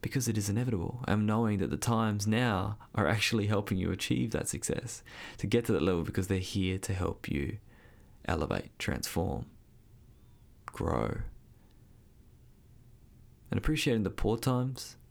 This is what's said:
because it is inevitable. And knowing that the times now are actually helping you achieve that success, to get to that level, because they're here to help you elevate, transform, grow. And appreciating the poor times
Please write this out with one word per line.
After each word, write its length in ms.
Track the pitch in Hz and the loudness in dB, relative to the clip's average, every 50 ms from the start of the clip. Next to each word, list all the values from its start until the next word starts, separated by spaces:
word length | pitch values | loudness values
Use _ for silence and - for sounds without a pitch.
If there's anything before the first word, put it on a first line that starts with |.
because 260 | - - - 139 123 120 | -6 -2 -2 0 0 2
it 80 | 113 | 0
is 120 | 110 101 104 | 0 2 2
inevitable. 560 | 101 110 127 127 117 90 82 - - - 131 | 2 2 2 2 0 0 -2 -2 -4 -6 0
And 200 | - 101 107 107 | 2 2 2 4
knowing 320 | 104 107 110 117 110 104 98 | 2 2 2 2 2 2 2
that 120 | 92 65 | 2 0
the 60 | - | 0
times 500 | - - 117 117 113 113 110 104 104 104 | -2 0 2 2 2 2 2 0 0 2
now 520 | 107 107 113 123 120 104 92 92 104 104 - - - - | 2 2 2 4 2 2 2 0 -2 -4 -6 -12 -6 -2
are 120 | - 107 | 0 2
actually 400 | 73 92 107 - - 117 113 101 | 2 2 2 2 2 2 2 2
helping 320 | 101 107 98 98 - 98 92 | 2 2 0 0 0 0 0
you 120 | 90 87 | 0 0
achieve 420 | 90 - - - 117 123 123 113 | -2 -2 -2 -2 0 0 0 0
that 160 | - - - - | -2 -2 -2 -2
success, 540 | - - - - - - - 117 - - - - - - - - - - | -6 -6 -4 -4 -4 -4 -4 -8 -12 -12 -14 -18 -18 -16 -16 -16 -10 -6
to 80 | - | -2
get 180 | 104 113 120 117 | 2 2 2 4
to 80 | - | 4
that 100 | 107 78 | 2 4
level, 200 | 73 95 92 85 | 4 4 2 2
because 240 | 82 - - - 92 | 0 0 -2 -2 0
they're 120 | 92 98 92 | 0 0 0
here 400 | 92 - - 101 95 92 92 95 | 0 -2 -2 0 0 0 0 -2
to 160 | - - 98 | -2 -4 -2
help 340 | 92 92 82 - - - - | -2 0 -2 -2 -4 -6 -4
you 300 | - 69 71 - - 104 - - - - - - - - - - - - - | -2 -2 -2 -2 -4 -8 -12 -18 -20 -20 -20 -20 -20 -20 -20 -20 -20 -12 -4
elevate, 500 | - 85 78 76 - - 50 - - - _ | -2 -2 -2 0 0 -2 -4 -4 -6 -10 _
transform, 680 | - - - - - - - 85 85 - 69 - 117 - - - - - - - - - - - - - - - - - - - - - - - - | -4 -4 -4 -4 -4 -2 -2 -2 0 0 -2 -4 -6 -8 -14 -20 -20 -20 -20 -20 -20 -20 -20 -20 -20 -20 -20 -20 -20 -20 -20 -20 -20 -20 -20 -20 -20
grow. 540 | - - - - 85 80 58 55 - - - - - - - - - - - - - - - - - - - - - - - - - - - - - - - - - - - - - - - - - - - - - - - - - | -16 -8 -4 -2 0 0 0 0 -2 -2 -4 -6 -8 -10 -14 -20 -20 -20 -20 -20 -20 -20 -20 -20 -20 -20 -20 -20 -20 -20 -20 -20 -20 -20 -20 -20 -20 -20 -20 -20 -20 -20 -20 -20 -20 -20 -20 -20 -20 -20 -20 -20 -20 -20 -20 -10 -2
And 100 | - 98 | -2 0
appreciating 440 | - - 156 147 - 143 120 113 | 2 2 0 2 2 2 2 4
the 80 | 101 95 | 2 0
poor 260 | - - - 101 110 | 0 2 2 2 2
times 600 | 117 - 135 127 123 123 131 131 - - - - - - - | 2 2 2 2 2 0 -2 -4 -6 -12 -14 -16 -20 -20 -20